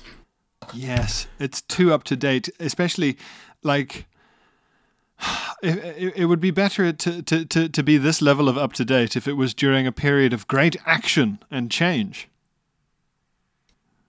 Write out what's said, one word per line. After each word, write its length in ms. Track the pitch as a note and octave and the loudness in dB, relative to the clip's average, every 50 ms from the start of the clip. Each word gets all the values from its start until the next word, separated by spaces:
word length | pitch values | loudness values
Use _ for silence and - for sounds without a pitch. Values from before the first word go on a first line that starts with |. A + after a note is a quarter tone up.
| - - - - _ _ _ _ _ _ _ - - - - | -20 -20 -20 -20 _ _ _ _ _ _ _ -20 -20 -16 -14
Yes, 540 | A#2+ C3 C3 B2+ A#2+ A2+ G2+ - - - - - - | -10 -6 -2 -2 -2 -2 -2 -4 -6 -8 -10 -8 -6
it's 240 | C#3+ C3+ - - - | -6 -6 -6 -8 -10
too 320 | - - - F3+ F3 D#3+ | -4 0 2 4 4 4
up 80 | C#3 - | 4 2
to 120 | - C#3 | -2 -4
date, 320 | C3 C#3+ C#3 C3 C3 - - - - | -2 0 0 0 0 -2 -4 -10 -8
especially, 580 | E3 D3 - - F3+ E3+ - - E3 C#3 C3 - - - - - - - - _ - | -8 -6 -2 -2 -2 -2 0 0 0 -2 -2 -4 -8 -20 -20 -20 -20 -20 -16 _ -2
like, 440 | D3+ C#3+ C#3+ C3+ C3+ - - - _ _ _ _ _ _ _ _ _ _ _ _ _ _ _ _ _ _ _ _ _ _ - | 0 0 0 -2 -4 -8 -16 -18 _ _ _ _ _ _ _ _ _ _ _ _ _ _ _ _ _ _ _ _ _ _ -10
<sighs> 80 | - - - - - - - - - | -8 -8 -6 -6 -8 -10 -10 -6 -2
it, 160 | F3+ D#3+ G3 | -2 -2 -2
it, 340 | - F3 D#3 D#3 F#3 F#3 - | -4 -10 -10 -6 -6 -6 -2
it 80 | F#3+ F3+ | 0 2
would 140 | E3+ F3 E3+ | 2 2 2
be 100 | D#3+ F#3 | 2 0
better 420 | D#3+ F#3 G3+ G3 - - F#3+ E3+ D#3+ | 2 2 0 0 0 0 0 0 0
to, 300 | - - F3+ E3+ F3 D#3+ | -2 -4 -6 -6 -6 -2
to, 220 | - D#3+ E3 E3 | 0 0 0 0
to, 220 | - - D#3+ E3 E3 | 0 0 0 0 0
to 120 | D3 D#3+ C#3 | 0 0 2
be 140 | C#3+ D3+ | 4 4
this 240 | D3 C3+ D3+ D#3+ - | 4 4 2 0 2
level 300 | D3+ C#3+ C#3+ C#3 D3 C3+ | 4 4 4 4 4 2
of 80 | B2 C3+ | 2 2
up 160 | C#3+ B2 - | 0 -2 -2
to 100 | - B2+ | -2 0
date 320 | A2+ C3+ C3 A#2 A2 - | 2 2 2 2 0 -2
if 100 | C3 - | -4 -4
it 60 | C#3 C#3+ | -4 -2
was 200 | C#3+ C3 B2+ - | -2 -2 -2 -2
during 320 | - - C#3 C3+ C3+ C3 | 0 2 2 2 2 0
a 60 | B2+ A#2 | -2 -4
period 420 | - - C#3+ C#3+ C#3 C3+ B2+ A#2+ | -2 0 2 4 4 4 2 2
of 120 | A2 - | -2 -4
great 300 | - - C3+ C#3 E3+ D#3 - - | -2 0 2 2 2 0 0 0
action 540 | D#3+ E3 D#3 - - - E3 C3 G#2+ G2+ - _ - | 0 0 0 0 0 0 2 2 0 0 -6 _ -10
and 200 | - C3 A#2+ A#2 | -8 -6 -6 -4
change. 580 | - - E3 F3+ F3 B2+ G#2 F#2+ - - - - _ _ _ _ _ _ _ _ _ _ _ _ _ _ _ _ _ _ _ _ _ _ _ _ _ _ _ _ _ _ _ _ _ _ _ | -2 0 0 0 0 0 -2 -4 -6 -14 -20 -20 _ _ _ _ _ _ _ _ _ _ _ _ _ _ _ _ _ _ _ _ _ _ _ _ _ _ _ _ _ _ _ _ _ _ _